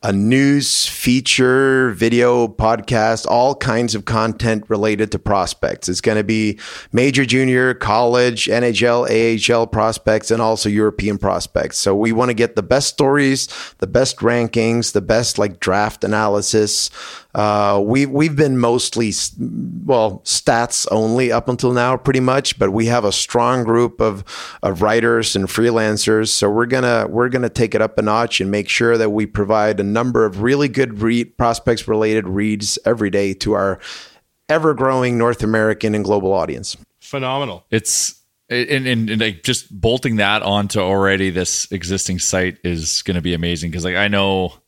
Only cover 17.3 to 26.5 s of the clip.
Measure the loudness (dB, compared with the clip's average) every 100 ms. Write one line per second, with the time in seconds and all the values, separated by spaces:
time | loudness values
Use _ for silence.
17.3 | -2 0 2 2 2 2 0 0 0 0
18.3 | 2 2 2 2 2 -2 -2 -2 -2 -8
19.3 | -8 -8 -6 -8 -10 0 2 2 -2 -6
20.3 | -2 0 0 0 -4 -2 0 2 2 2
21.3 | 0 -2 -2 0 2 0 0 0 0 2
22.3 | 0 -2 -2 0 0 0 2 0 -2 -2
23.3 | 0 2 0 0 2 0 0 -2 -2 -12
24.3 | -14 -16 -4 -4 0 2 2 2 2 0
25.3 | -2 -2 0 2 2 0 0 2 0 0
26.3 | 0 0